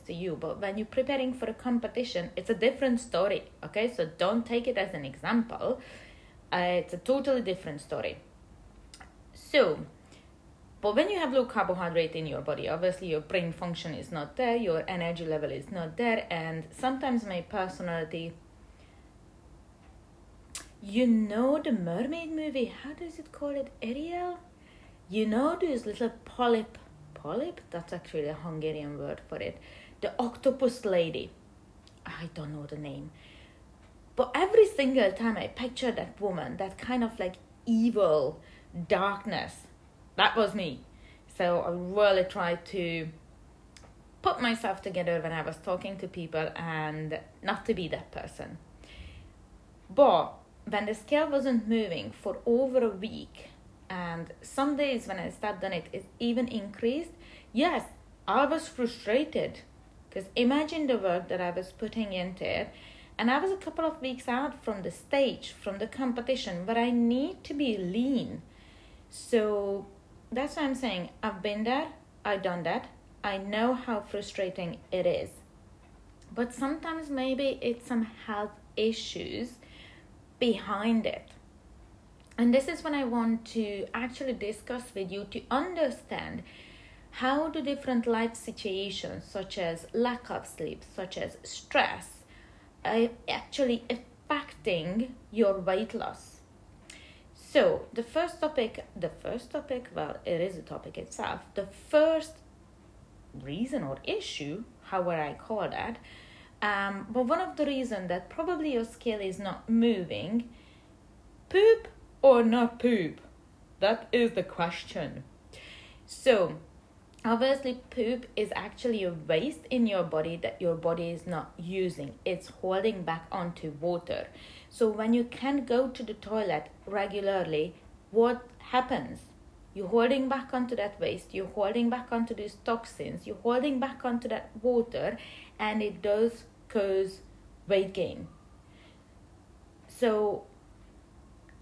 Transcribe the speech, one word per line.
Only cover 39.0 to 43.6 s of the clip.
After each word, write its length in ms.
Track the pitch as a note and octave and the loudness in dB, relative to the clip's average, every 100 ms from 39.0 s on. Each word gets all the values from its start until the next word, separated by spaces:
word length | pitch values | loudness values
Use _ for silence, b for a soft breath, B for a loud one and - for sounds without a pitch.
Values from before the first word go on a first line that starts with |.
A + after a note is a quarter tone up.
| G3 G3+ A3 D#3+ E2+ - - - - - - - | 4 0 -2 -4 -4 -10 -18 -20 -20 -20 -4 4
that 180 | G#3 A3+ | 4 6
was 180 | G#3 | 2
me. 280 | G3+ E3+ B2 - B B B - - | 0 -4 -6 -14 B B B -10 0
So 240 | F3+ F3 | 2 2
I 100 | - | 0
really 540 | F3 F3+ G3+ G#3 F#3+ F#3 | -2 0 6 6 6 4
tried 400 | G3+ F3 F3 - | 0 -2 -2 -4
to 400 | - E3+ E3 D#3+ D#3+ - - - - | -4 -2 -2 -4 -10 -18 -20 -20 -20